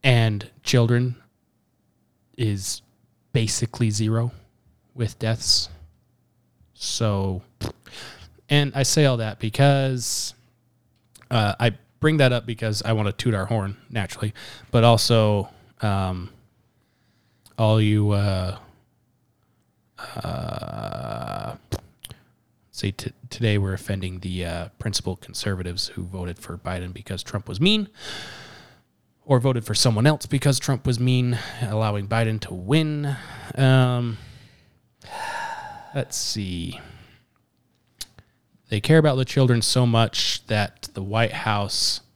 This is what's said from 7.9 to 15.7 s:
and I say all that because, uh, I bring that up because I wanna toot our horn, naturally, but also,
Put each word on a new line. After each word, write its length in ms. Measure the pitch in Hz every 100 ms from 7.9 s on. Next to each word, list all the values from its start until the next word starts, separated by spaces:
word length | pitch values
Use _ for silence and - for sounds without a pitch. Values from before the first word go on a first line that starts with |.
| - - - - _ _
and 240 | 147 143 139
I 80 |
say 220 | 135 - 143
all 120 | 120
that 220 | 110 101
because, 920 | 110 107 143 139 135 127 113 - - - _ _ _ _ _ _ _ - -
uh, 240 | 120 104 -
I 120 | 120 104 _ _
bring 180 | 156 156
that 140 | 131
up 140 | 123 117
because 360 | 113 113 104
I 100 | -
wanna 180 | 110 104
toot 220 | - 123
our 120 | 107 107
horn, 280 | 113 98 98 _
naturally, 440 | 113 92 - 107 - - - -
but 120 | 120 113
also, 640 | 117 - 117 107 104 95 - _